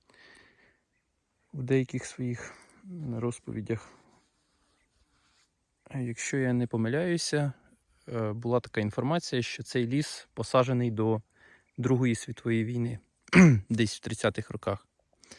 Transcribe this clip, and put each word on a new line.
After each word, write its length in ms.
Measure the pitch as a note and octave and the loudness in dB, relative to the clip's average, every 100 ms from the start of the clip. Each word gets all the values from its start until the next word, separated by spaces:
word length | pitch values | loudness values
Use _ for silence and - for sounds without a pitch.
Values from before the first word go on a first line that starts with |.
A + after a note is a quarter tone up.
| _ - - - - _ _ _ _ _ _ _ _ _ _ C#3 | _ -20 -20 -20 -20 _ _ _ _ _ _ _ _ _ _ -10
в 60 | |
деяких 420 | B2 C3+ C3 C3 - | 0 0 0 -6 -10
своїх 480 | - B2 A#2+ - - - - F#3+ F3 C#3 A2+ | -8 -6 -6 -12 -20 -20 -20 -16 -12 -8 -4
розповідях. 760 | A#2+ - - A2+ G2+ A2+ - - _ _ _ _ _ _ _ _ _ _ _ _ _ _ _ _ _ _ - C3+ | -4 -6 -8 -8 -6 -8 -10 -20 _ _ _ _ _ _ _ _ _ _ _ _ _ _ _ _ _ _ -12 -6
Якщо 420 | B2 A#2 - C#3 | -6 -6 -4 0
я 160 | B2+ | 2
не 140 | B2 A#2+ | 2 0
помиляюся, 840 | A2+ A2+ C#3+ F3+ E3+ - D3 C#3+ - _ _ _ _ - | 0 0 0 0 0 0 0 0 -4 _ _ _ _ -8
е, 260 | A#2 A2 | -4 -4
була 260 | A2 A#2 B2 | -4 0 0
така 220 | - A2+ | 0 -2
інформація, 600 | G#2+ - B2+ E3+ - B2+ | -2 -2 -2 -2 -2 -4
що 220 | A2+ - | -4 -8
цей 240 | - B2+ A#2 | -4 -2 0
ліс 400 | C#3 D3 - - | -2 -2 -8 -12
посаджений 580 | - A2 C3 B2 B2 A#2+ | -8 2 2 4 2 0
до 300 | G#2+ A2 A2 - _ - - _ - | 0 0 0 -4 _ -20 -20 _ -4
Другої 380 | C3 B2+ B2 A2+ | 2 2 2 0
світової 500 | - A#2+ A#2+ A2+ A2+ | -4 -8 -2 0 0
війни, 340 | A#2+ A#2 A2+ - _ - | -2 -4 -6 -14 _ 4
<clears throat> 360 | F3 E3+ A2 - | 10 10 8 2
десь 260 | A#2 A2 - | 0 0 -2
в 40 | |
тридцятих 500 | - A#2 G#2+ - - | -10 -2 -2 -2 -6
роках. 380 | - - G2 - _ _ _ - | -6 -4 -6 -8 _ _ _ -20